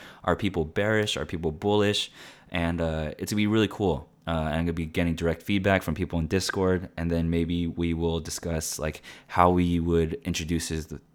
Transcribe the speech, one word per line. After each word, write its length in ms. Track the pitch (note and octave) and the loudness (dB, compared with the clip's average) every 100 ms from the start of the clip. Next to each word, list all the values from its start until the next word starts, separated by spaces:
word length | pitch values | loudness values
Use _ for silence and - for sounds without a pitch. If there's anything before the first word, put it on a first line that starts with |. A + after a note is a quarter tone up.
| - - - | -20 -8 -2
are 100 | E2+ | 0
people 300 | G2+ F2+ D#2 | 0 -2 -2
bearish? 500 | - G#2 G#2+ G#2 - | 0 2 2 0 -2
Are 100 | D#2 | -4
people 280 | E2+ E2 | -4 -4
bullish? 580 | D#2 G#2 G#2 G#2 G2+ - - - - - | -2 2 4 4 2 -4 -10 -20 -20 -8
And, 320 | F2 E2+ E2+ | -2 -2 0
uh, 320 | E2 D#2 D2+ - | 0 -2 -4 -6
it's 140 | F#2+ | -4
gonna 60 | G#2 | 0
be 100 | G#2 | 2
really 220 | A2 G2+ | 4 2
cool. 400 | - G2 D2 - _ - | 2 0 0 -4 _ -4
Uh, 40 | |
I'm 340 | E2 D#2 D#2 E2+ | -2 0 0 -2
gonna 80 | |
be 120 | E2 D#2+ | -2 -4
getting 300 | F2+ F2 E2 | 0 0 0
direct 260 | E2 D#2+ | 0 -2
feedback 420 | - G2+ G2 F#2+ | 0 2 4 2
from 120 | - D#2+ | 2 -4
people 240 | F2 E2+ | -2 -2
in 80 | D#2 | 0
Discord, 640 | F#2+ - G2 F#2 F2+ F#2+ - | 0 0 0 2 0 -2 -6
and 120 | E2+ | -2
then 200 | E2+ E2 | 0 0
maybe 360 | E2+ E2 F2 E2+ | 0 0 0 -2
we 280 | E2 E2+ | -2 -2
will 260 | E2 E2 E2 | 0 0 -2
discuss, 580 | D#2 - F2 D#2+ - - | -4 -8 -4 -4 -4 -4
like, 260 | D2+ - - - - | -6 -6 -14 -20 -4
how 240 | - F2+ | 6 6
we 280 | F2+ F2 E2+ | 6 4 2
would 360 | E2+ E2+ D#2+ E2 - | 2 2 2 -2 -4
introduce 420 | E2+ D#2+ E2 - | -4 -2 -2 -2
this 260 | D#2+ D2 D2 _ | -6 -8 -12 _